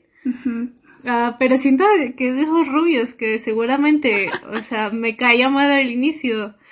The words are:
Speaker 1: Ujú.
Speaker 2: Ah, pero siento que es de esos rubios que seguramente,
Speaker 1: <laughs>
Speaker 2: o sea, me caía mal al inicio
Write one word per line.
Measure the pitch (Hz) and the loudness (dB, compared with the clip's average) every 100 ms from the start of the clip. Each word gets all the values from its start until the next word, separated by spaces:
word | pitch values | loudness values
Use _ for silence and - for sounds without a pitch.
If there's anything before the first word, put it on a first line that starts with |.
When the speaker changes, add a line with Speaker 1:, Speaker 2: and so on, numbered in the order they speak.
| _ _ 269 | _ _ -8
Speaker 1:
Ujú. | 247 262 233 240 - _ - 254 | -6 -6 -6 -8 -12 _ -14 -4
Speaker 2:
Ah, | 240 240 240 | -2 -2 0
pero | 254 262 | 0 2
siento | 277 269 392 403 254 - | 2 4 4 4 0 -2
que | 254 | -2
es | 254 | -2
de | |
esos | 311 320 285 | 0 2 2
rubios | 277 339 285 240 | 0 2 2 0
que | - 220 220 | -4 -4 -4
seguramente, | 220 220 233 269 294 302 269 208 190 - | -2 -2 0 2 2 2 2 0 -2 -6
Speaker 1:
<laughs> | - | -8
Speaker 2:
o | 220 | -10
sea, | 214 226 208 | -6 -4 -4
me | 226 226 220 | -4 -4 -2
caía | 247 240 254 | 2 2 2
mal | 277 285 | 2 2
al | 277 262 | 2 0
inicio | 240 277 302 254 220 208 208 _ | -2 -2 -2 -4 -4 -6 -12 _